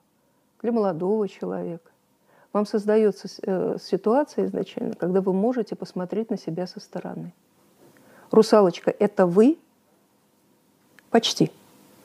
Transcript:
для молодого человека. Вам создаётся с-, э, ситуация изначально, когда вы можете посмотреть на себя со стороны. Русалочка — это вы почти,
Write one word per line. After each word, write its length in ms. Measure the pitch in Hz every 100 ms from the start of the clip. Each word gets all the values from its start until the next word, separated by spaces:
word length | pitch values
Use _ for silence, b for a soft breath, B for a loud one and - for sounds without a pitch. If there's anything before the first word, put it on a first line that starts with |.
| _ _ _ _ _ _
для 100 | 220
молодого 560 | 233 196 160 180 220 196
человека. 640 | - 180 185 180 170 _ _ _ _ b b b
Вам 120 | 202 208
создаётся 600 | 220 208 220 214 190 202
с-, 120 | -
э, 360 | - 185 175 190
ситуация 640 | - 185 208 247 - - 190
изначально, 480 | 190 190 - 226
когда 280 | - 175 190
вы 120 | 190
можете 420 | 190 220 247 208 196
посмотреть 540 | 180 185 180 190 226
на 60 | 202
себя 300 | - 165 180
со 120 | -
стороны. 540 | - - - - 170 - _ _ _ _ b b b b b
Русалочка — 600 | 214 214 214 190 - - -
это 260 | 202 - 185
вы 320 | 180 240 330 _ _ _ _ _ _ _ _ _ _ _ _ _ _ -
почти, 420 | 233 - - 160 - _ - - -